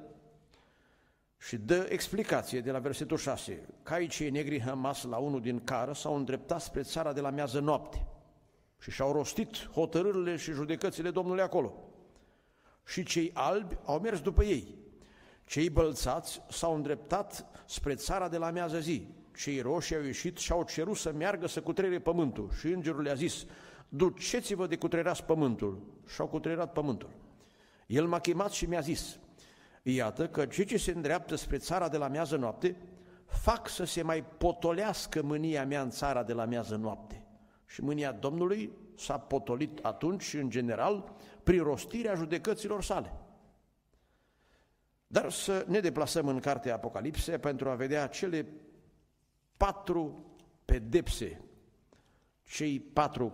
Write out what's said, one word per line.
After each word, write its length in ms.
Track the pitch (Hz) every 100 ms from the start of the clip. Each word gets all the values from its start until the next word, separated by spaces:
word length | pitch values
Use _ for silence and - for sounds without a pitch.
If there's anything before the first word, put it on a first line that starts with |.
| - - - - _ - _ _ _ _ _ _ _ _
și 180 | - 117
dă 300 | 107 175 185
explicație 720 | 185 - 202 208 135 - 127
de 100 | 123
la 80 | 131
versetul 380 | 131 - 156 160
șase. 520 | 143 120 - 85 - -
„Caii 260 | - 165 170
cei 220 | - 151
negri, 300 | 143 143 147
Hamas, 420 | 123 135 135 139
la 140 | 123 117
unul 240 | 143 135
din 240 | 117 120
cară, 280 | 117 127 127
s-au 240 | 147 151 143
îndreptat 440 | 131 131 - 170
spre 220 | - 143
țara 300 | 131 160 156
de 80 | 143
la 100 | 139
miază 300 | 143 143 139
noapte 460 | 147 139 - - - - - _ _ _ _ _
și 100 | -
și-au 220 | - 135
rostit 560 | 147 127 - - - -
hotărârile 640 | - 160 160 196 190 175 165
și 160 | -
judecățile 580 | 143 147 160 190 - 170
Domnului 320 | 175 180 185
acolo. 320 | 185 185 120 - - - - - - _ _ _ _ _ -
Și 160 | 185
cei 280 | 151 170 165
albi 420 | 139 139 202 180 -
au 140 | - 151
mers 220 | 226 190
după 240 | 156 170
ei. 300 | 208 139 - - - - - - - -
Cei 260 | - 143 165
bălțați 720 | 147 160 123 127 131 - - -
s-au 240 | - 170
îndreptat 880 | 156 143 147 - 190 202 - - - -
spre 280 | - 143
țara 340 | 131 - 190 180
de 80 | 165
la 140 | 165
miază 300 | 170 170 165
zi.” 280 | 156 131 - - - -
Cei 240 | - 139
roșii 360 | 120 170 - 160
au 60 |
ieșit 340 | 139 - 175 170
și 160 | -
au 120 | 170
cerut 320 | 165 - 190 202
să 160 | 165
meargă 340 | 151 185 196 170
să 160 | -
cutrere 380 | 160 180 190 180
pământul. 500 | 165 165 139 107 101 -
Și 80 | 156
îngerul 360 | 180 156 139
le-a 120 | 143
zis: 320 | 135 175 - - - - - -
„Duceți-vă 800 | 139 180 - - 240 240 190 180
de 100 | 170
cutrerați 480 | 170 165 170 165
pământul.” 580 | - 156 139 107 104 95 101 - -
Și 140 | -
au 80 | 156
cutrerat 440 | 156 160 165 165
pământul. 380 | 156 147 101 - - - - - - - - -
El 200 | 123 170
m-a 120 | 170
chemat 320 | 170 170 202
și 160 | - 170
mi-a 140 | 170
zis: 380 | 147 156 - - - - - - - -
„Iată 460 | 127 127 110 104 160
că 180 | 156 131
cei 180 | -
ce 120 | 202 214
se 140 | 190
îndreaptă 440 | 170 143 175 175
spre 240 | 151 - 143
țara 300 | - 180 165
de 80 | 151
la 120 | 139
miază 280 | 147 156 156
noapte 400 | 120 - 180 180 - - - - -
fac 420 | - - 233 -
să 160 | -
se 180 | 170 170
mai 220 | 160 160
potolească 960 | - - 170 165 165 170 214 175 - 156
mânia 440 | 143 151 160 147 135
mea 160 | 143
în 80 | 127
țara 320 | - 143 127
de 100 | 120
la 120 | 117
miază 320 | 113 120 104 107
noapte.” 500 | 110 101 - - - - - _ -
Și 160 | -
mânia 300 | 139 147 143
Domnului 600 | 104 143 165 180 214 208 - - -
s-a 220 | - 143
potolit 640 | - 135 - 123 151 151
atunci, 500 | 113 107 156 190 -
în 160 | 147 131
general, 680 | 127 120 107 165 208 - - - -
prin 200 | - 180
rostirea 520 | 151 131 - 226 226
judecăților 680 | 180 160 170 208 202 202 208
sale. 300 | - 180 - - - - - _ _ _ _ _ _ _ _ _ _ _ _ _ _ _ _
Dar 240 | 123 139
să 340 | - - 190 180
ne 120 | 208
deplasăm 480 | 170 135 143 170 143
în 120 | 131
cartea 340 | 143 131 127
Apocalipse 640 | 110 120 98 131 147 - 156
pentru 300 | 147 131 135
a 60 |
vedea 320 | 120 135 147 135
cele 400 | - 190 160 151 - - - - _ _ _ _ _ _ _
patru 680 | 196 196 180 170 151 - - - - _
pedepse, 760 | - 127 113 170 123 - 98 - - - - _ _ - _ _ _ _
cei 380 | - - 151 139
patru 500 | - - 147 123 117